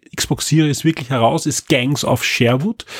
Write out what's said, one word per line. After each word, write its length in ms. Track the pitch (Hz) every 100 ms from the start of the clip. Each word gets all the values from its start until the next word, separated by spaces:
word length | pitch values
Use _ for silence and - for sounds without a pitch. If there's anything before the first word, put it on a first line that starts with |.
| - -
Xbox 320 | - 143 -
Series 360 | 156 151 139
wirklich 260 | 160 156 127
heraus, 360 | 131 117 156 156
ist 220 | - -
Gangs 360 | 139 127 147
of 200 | - 135
Sherwood. 640 | - - 117 127 190 - - -